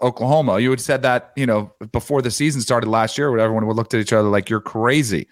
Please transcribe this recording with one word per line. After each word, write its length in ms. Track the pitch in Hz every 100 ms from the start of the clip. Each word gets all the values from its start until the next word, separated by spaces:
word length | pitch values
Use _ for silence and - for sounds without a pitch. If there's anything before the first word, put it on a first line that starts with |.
Oklahoma. 580 | 123 - 123 156 131 95
You 100 | 127
would 100 | 131
have 60 | -
said 160 | 131
that, 300 | 127 123 - -
you 100 | 127
know, 280 | 107 101 _ 110
before 300 | 120 - 143
the 100 | 123
season 300 | - 147 139
started 260 | 113 120 113
last 280 | 113 113 -
year, 140 | 143
when 80 | 117
everyone 260 | 110 110 107
would 80 | 113
look 180 | 117
at 60 | 117
each 140 | 104
other 160 | 110 104
like, 200 | 101 95
"You're 120 | 110
crazy." 640 | - 113 117 147 120 85 -